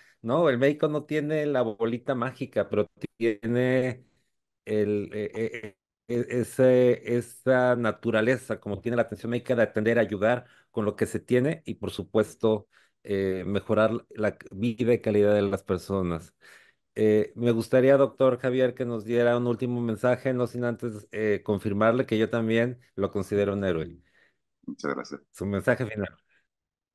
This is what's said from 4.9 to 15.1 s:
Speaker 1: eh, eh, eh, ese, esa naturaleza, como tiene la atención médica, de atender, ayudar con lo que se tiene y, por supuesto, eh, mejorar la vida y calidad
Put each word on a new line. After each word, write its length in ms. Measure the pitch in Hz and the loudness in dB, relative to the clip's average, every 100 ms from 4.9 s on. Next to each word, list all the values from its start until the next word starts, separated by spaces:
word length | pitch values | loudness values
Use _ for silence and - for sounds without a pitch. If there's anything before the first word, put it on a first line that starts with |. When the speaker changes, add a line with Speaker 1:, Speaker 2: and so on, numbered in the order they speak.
| 104 101 | -2 -4
Speaker 1:
eh, 160 | 107 104 | -8 -8
eh, 420 | 107 113 120 107 _ _ _ - | -6 -6 -8 -14 _ _ _ -6
eh, 180 | 120 123 | -4 -2
ese, 840 | 123 110 - 131 127 123 120 110 120 | -4 -4 2 6 6 6 2 0 -4
esa 600 | 120 - - 127 127 120 | -4 -6 0 2 4 2
naturaleza, 840 | 113 - 117 110 110 127 - 113 | 0 -2 0 2 2 0 -2 -8
como 200 | 101 98 | -6 -6
tiene 160 | 117 120 | -4 -2
la 60 | |
atención 280 | 117 104 113 | -2 -4 -6
médica, 240 | 120 - 117 | -6 -2 0
de 60 | |
atender, 360 | 107 - 107 117 | 0 2 2 2
ayudar 480 | 104 101 107 123 - _ _ | 0 0 0 0 -4 _ _
con 140 | - | -4
lo 120 | 107 104 | -2 -2
que 100 | 107 | -4
se 140 | - | -4
tiene 420 | - 123 135 165 | 0 0 0 -4
y, 100 | - | -10
por 160 | 110 98 | -8 -8
supuesto, 800 | - 95 110 107 - 113 107 - _ _ _ | -8 -2 0 0 0 0 0 -4 _ _ _
eh, 400 | - 98 98 95 92 | -6 -2 -2 -2 -4
mejorar 580 | 101 - 107 110 117 - | -4 0 2 2 0 -8
la 260 | - 107 - - | -4 -4 -4 -14
vida 400 | 95 117 110 117 | -6 -4 -2 2
y 60 | 120 | 2
calidad 340 | - | 2